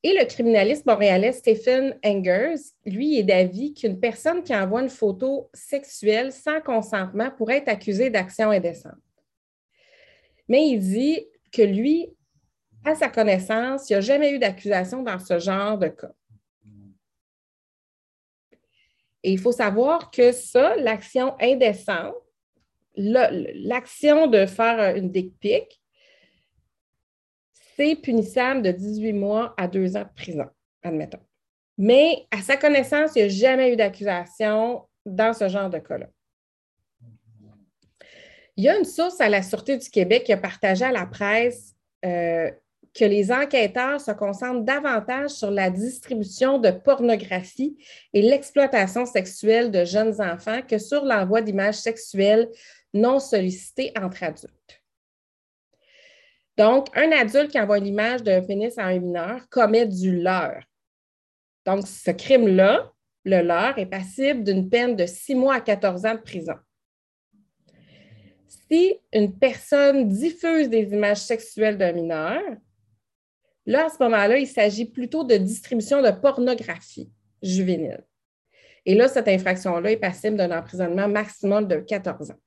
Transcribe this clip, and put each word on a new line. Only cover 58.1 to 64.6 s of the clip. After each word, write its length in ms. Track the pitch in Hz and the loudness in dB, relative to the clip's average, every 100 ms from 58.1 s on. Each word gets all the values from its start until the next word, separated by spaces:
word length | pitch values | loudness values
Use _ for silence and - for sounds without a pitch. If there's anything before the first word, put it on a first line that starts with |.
| 247 | -2
d'un 180 | 214 185 | 2 2
pénis 340 | 185 202 226 233 | 2 -4 -4 -4
à 60 | 190 | -2
un 120 | 185 | -2
mineur 500 | 180 175 170 247 - | -2 -6 -6 -8 -6
commet 360 | - 214 226 233 | 2 4 4 2
du 320 | 185 185 180 | 0 -2 0
leurre. 440 | 175 185 151 - - _ _ _ _ _ _ _ _ _ - | 0 -2 -4 -8 -18 _ _ _ _ _ _ _ _ _ -4
Donc, 180 | 196 196 | -4 -4
ce 240 | - - | -6 -4
crime-là, 840 | 185 - 269 220 185 190 285 554 _ _ _ 190 | -4 2 4 6 6 6 4 -2 _ _ _ 0
le 160 | 190 | 2
leurre, 340 | 170 170 226 262 | 2 2 0 -2
est 80 | 185 | -8
passible 580 | 190 185 - 269 269 | -8 -10 -2 -2 0
d'une 260 | 202 190 | 0 -2